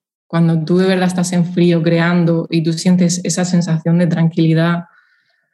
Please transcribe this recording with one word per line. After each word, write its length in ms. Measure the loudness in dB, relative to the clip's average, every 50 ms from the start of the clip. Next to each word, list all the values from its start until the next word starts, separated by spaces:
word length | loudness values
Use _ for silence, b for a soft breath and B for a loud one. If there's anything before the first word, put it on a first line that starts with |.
| _ _ _ _ _
cuando 380 | _ -2 0 0 2 0 0 0
tú 140 | 0 0 2
de 80 | 2
verdad 200 | 2 0 0 0
estás 260 | -2 -2 -2 -4 -2 -2
en 120 | -2 -2
frío 380 | -2 0 0 2 2 2 2 0
creando 680 | 0 0 0 0 0 0 0 2 0 0 -2 -2 -2
y 120 | -4 -2 -2
tú 100 | -2 -4
sientes 480 | -2 0 0 2 2 2 0 0 -2 -4
esa 220 | -6 -4 -4 -2
sensación 540 | -2 0 -2 0 0 -2 -2 0 0 0 2
de 100 | 2 0
tranquilidad, 760 | 0 0 0 0 0 0 0 2 2 2 2 0 -2 -2 -6 b b b b b b b b b b b b b